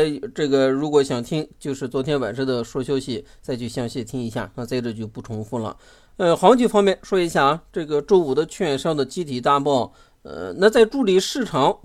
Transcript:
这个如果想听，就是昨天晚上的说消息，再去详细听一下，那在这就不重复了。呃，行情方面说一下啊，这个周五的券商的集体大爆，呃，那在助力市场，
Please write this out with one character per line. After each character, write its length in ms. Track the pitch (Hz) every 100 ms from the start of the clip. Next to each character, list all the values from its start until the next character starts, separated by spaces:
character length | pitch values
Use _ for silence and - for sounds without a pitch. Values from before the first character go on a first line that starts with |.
| 156 147 117
这 140 | - 147
个 200 | 135 135
如 220 | 135 151
果 140 | 147
想 180 | 135 123
听， 260 | 120 160 156 -
就 160 | 151 135
是 120 | 127
昨 140 | 147
天 180 | 156 143
晚 160 | 113 117
上 80 |
的 200 | 135 123
说 180 | 117 143
消 160 | 127 139
息， 260 | 131 113 - -
再 160 | - 123
去 140 | 120
详 180 | 135 117
细 160 | 135
听 160 | 110 131
一 80 | 117
下， 200 | 117 98 -
那 100 | 120
在 160 | 127
这 100 | 120
就 140 | 110 107
不 160 | -
重 240 | - 110 -
复 140 | 123
了。 180 | 110 - - - _ -
呃， 180 | 175 160
行 220 | 185 247
情 100 | 240
方 160 | 208
面 140 | 196 185
说 160 | - 190
一 100 | 170
下 160 | 165 139
啊， 180 | 160 -
这 140 | 190 151
个 160 | 147
周 160 | 147 190
五 160 | 151
的 100 | 131 160
券 280 | - 175 135
商 220 | 170 151
的 80 | 131
集 180 | -
体 160 | 151 123
大 200 | 143 143
爆， 340 | 143 135 104 - _ _
呃， 280 | - 73 92 90
那 100 | 202
在 160 | 233
助 200 | 220 277
力 160 | 214 185
市 260 | - 294 214
场， 240 | 160 147 208